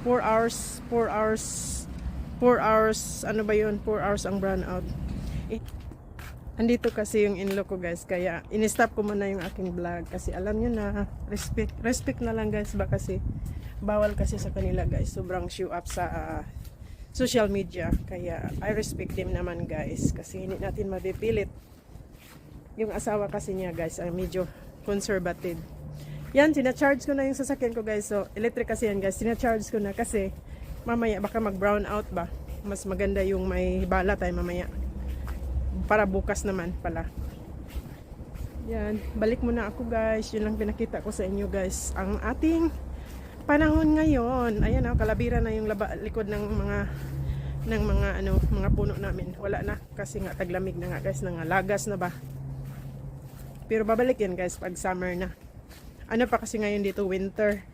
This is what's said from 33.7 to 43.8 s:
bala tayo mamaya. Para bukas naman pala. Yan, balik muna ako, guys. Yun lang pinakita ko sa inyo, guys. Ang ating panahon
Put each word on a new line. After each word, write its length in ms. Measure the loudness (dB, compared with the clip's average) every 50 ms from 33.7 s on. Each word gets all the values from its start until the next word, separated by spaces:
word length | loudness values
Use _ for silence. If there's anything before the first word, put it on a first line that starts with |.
| 2 0 2 4
bala 240 | 4 4 4 4
tayo 240 | 2 2 2 0 0
mamaya. 320 | 0 0 0 -2 -2 -4 -4 -4 -4 -4 -4 -4 -4 -4 -4 -4 -4 -4 -6 -6 -4 -4 -2 -2 0 0 0 0 -2 2 4
Para 160 | 4 4 4
bukas 400 | 4 2 0 0 0 -2 0 0
naman 320 | 0 0 0 -2 -4 -6 -4 -6
pala. 240 | -4 -4 -4 -6 -6 -6 -8 -8 -8 -8 -10 -12 -12 -12 -12 -12 -8 -8 -8 -8 -8 -14 -14 -16 -16 -14 -14 -14 -12 -10 -10 -10 -8 -8 -8 -6 -4
Yan, 320 | -2 -2 0 -2 -2 -2 -4 -4 0
balik 240 | 2 2 2 2 2
muna 320 | 2 0 2 0 0 -2
ako, 160 | -4 -6 -4 -2
guys. 400 | 0 2 2 2 2 0 0 -2 -2
Yun 80 | -2 0
lang 160 | 0 0 0
pinakita 400 | 0 -2 0 -2 -2 -2 -2 -6
ko 80 | -4 -4
sa 160 | -4 -2 -2
inyo, 240 | -2 0 -2 -2 0
guys. 480 | 0 0 0 -2 -2 -4 -4 -4 -2
Ang 240 | -2 -2 -2 -2 -2
ating 480 | -2 -2 0 2 4 4 4 4 4 2 0 -2 -8 -8 -10 -10 -10 -10 -12 -12 -12 -14 -14 -8 2 4
panahon 480 | 6 6 8 8 6 6